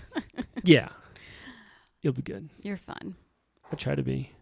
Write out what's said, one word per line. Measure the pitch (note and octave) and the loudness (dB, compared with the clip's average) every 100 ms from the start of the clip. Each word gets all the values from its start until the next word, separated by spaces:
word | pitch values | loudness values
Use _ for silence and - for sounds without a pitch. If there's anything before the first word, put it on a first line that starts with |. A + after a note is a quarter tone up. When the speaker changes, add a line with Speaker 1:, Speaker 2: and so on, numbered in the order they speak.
| - G#4 | -8 -8
Speaker 1:
<laughs> | - - - C4 | -8 -10 -10 0
Speaker 2:
Yeah. | F3+ C3+ - - - - - - - - - - - _ | 8 8 6 -12 -20 -20 -20 -20 -20 -20 -20 -20 -20 _
You'll | D3+ | 0
be | B2+ | 0
good. | - G2+ D#3 - | -4 -8 -12 -12
Speaker 1:
You're | G3+ F#3+ | -10 -10
fun. | - - - F3+ _ _ _ _ - | -10 -12 -12 -14 _ _ _ _ -10
Speaker 2:
I | D3+ | -6
try | C3 | -2
to | C#3+ | 0
be. | C3 C3 C3+ - | 0 -2 -6 -14